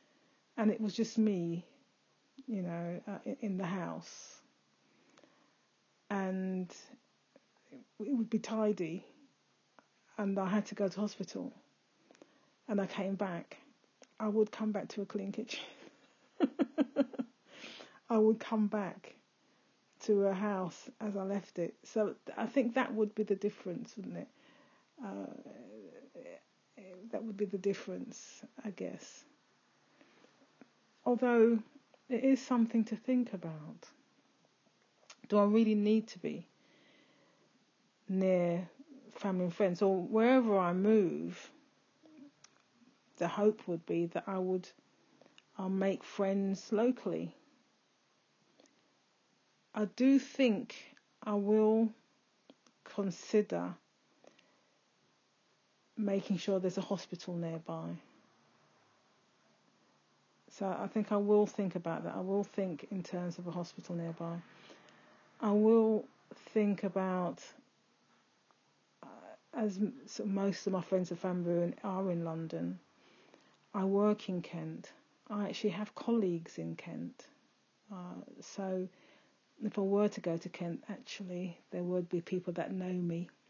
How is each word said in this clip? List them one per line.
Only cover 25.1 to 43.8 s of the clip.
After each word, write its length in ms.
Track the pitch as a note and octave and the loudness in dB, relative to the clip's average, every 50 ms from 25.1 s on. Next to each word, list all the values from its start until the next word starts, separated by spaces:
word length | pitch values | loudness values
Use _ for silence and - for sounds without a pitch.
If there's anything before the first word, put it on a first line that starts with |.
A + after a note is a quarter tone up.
| G3 G3+ G3 - - - - - - - - - A2 A2 F#2+ E2 D#2+ - - - - - - F2 F2 - _ _ _ _ _ _ - A3+ G3 F#3+ F3+ F3+ G#3 A3+ | -8 -8 -8 -10 -10 -14 -16 -18 -18 -18 -18 -18 -18 -18 -18 -18 -20 -20 -20 -20 -18 -18 -16 -16 -16 -18 _ _ _ _ _ _ -20 -20 -20 -18 -18 -18 -12 -8
that 140 | - F#3+ A3+ | -6 -6 -6
would 120 | A3 G3 | -6 -4
be 100 | G3 G#3 | -4 -4
the 120 | F#3 G3+ F#3 | -4 -4 -2
difference, 840 | F#3 G3+ F#3+ - - G3 F3+ F#3 F3 - - - - - - - - - - - - | -2 -2 -2 -2 -4 -8 -8 -8 -8 -10 -12 -16 -16 -20 -20 -20 -20 -20 -14 -10 -10
I 60 | G#3 | -8
guess. 540 | F3 - F#3+ - - - - - - - - _ _ _ _ _ _ _ _ _ _ _ _ _ _ _ - _ _ _ _ - _ _ _ _ _ - - _ _ _ _ _ _ _ - | -8 -6 -8 -8 -8 -10 -14 -18 -20 -20 -20 _ _ _ _ _ _ _ _ _ _ _ _ _ _ _ -20 _ _ _ _ -20 _ _ _ _ _ -20 -20 _ _ _ _ _ _ _ 0
Although 540 | B3 A#3+ A3 B3+ B3 A#3+ A#3 A3 A#3 A#3 G#3+ - - - - _ _ _ _ _ - | 0 2 2 4 4 8 8 8 8 6 4 0 -4 -18 -20 _ _ _ _ _ -4
it 140 | B3+ - | -2 2
is 180 | C4+ C4+ C4+ B3+ | 4 6 4 4
something 440 | - - B3+ A#3 A3+ A3+ - A3+ G#3+ | 4 2 4 4 4 4 4 2 2
to 120 | - A3 | 2 -2
think 360 | - - - B3+ B3 A#3+ - | -6 0 2 2 2 2 0
about. 560 | G3+ F3+ F3 E3 D#3 D#3 D3+ E3 - - - - - _ _ _ _ _ _ _ _ _ _ _ _ _ _ _ _ _ _ _ _ _ _ - - _ - - | -4 -8 -8 -8 -10 -10 -12 -14 -14 -16 -18 -20 -20 _ _ _ _ _ _ _ _ _ _ _ _ _ _ _ _ _ _ _ _ _ _ -20 -20 _ -2 2
Do 100 | G#3 G#3 | 6 6
I 60 | G3+ | 6
really 300 | G3+ G#3+ A3+ A3+ A3 G#3+ | 8 8 6 6 6 4
need 340 | G#3 G3+ G#3 A3 A3 A3 - | 4 6 6 4 4 2 0
to 100 | - F3+ | -8 -8
be 280 | - D#3 D#3 E3+ - _ _ _ _ _ _ _ _ _ _ _ _ _ _ _ _ _ _ _ _ _ _ _ _ _ _ _ _ _ _ _ _ - | -6 -6 -6 -6 -10 _ _ _ _ _ _ _ _ _ _ _ _ _ _ _ _ _ _ _ _ _ _ _ _ _ _ _ _ _ _ _ _ -2
near 600 | F#3+ F#3+ F#3+ F#3 F#3 F3+ F3 F3 E3+ F3 F3+ E3+ - - - D#4+ C4+ - - - | 0 2 4 4 4 4 4 2 0 -2 -4 -6 -12 -20 -20 -20 -20 -20 -20 -20
family 320 | - - - G3 F#3 F3+ F3+ | -12 -6 -4 -2 0 0 0
and 100 | E3+ E3+ | 0 2
friends? 280 | - G#3 F#3 F3 E3+ | 2 2 2 4 4
Or 140 | G#3 F#3+ F#3+ F#3 | 4 4 4 2
wherever 580 | F3+ - A3 A3 A3+ B3 C4 C4 A#3 A3 G3+ F#3+ | 0 2 4 4 6 8 8 6 6 6 4 4
I 140 | F3+ F3 | 4 4
move, 800 | F3+ F#3 G3 G#3 A3 G#3+ F#3+ D#3+ D3 D3+ E3 F3 F3+ - - - - - _ _ _ _ _ _ _ _ - D#4 D#4 D4 C#4+ C#4+ _ _ - - _ _ _ _ _ _ _ _ _ _ _ _ _ - | 2 4 6 6 6 6 6 4 2 -2 -4 -6 -6 -10 -14 -20 -20 -20 _ _ _ _ _ _ _ _ -20 -20 -20 -20 -20 -20 _ _ -20 -20 _ _ _ _ _ _ _ _ _ _ _ _ _ -4
the 100 | E3+ E3+ | -4 -2
hope 380 | - G3+ G#3 G#3+ G#3+ - - | 0 4 4 4 4 2 -2
would 180 | F#3 E3+ E3 | -6 -6 -4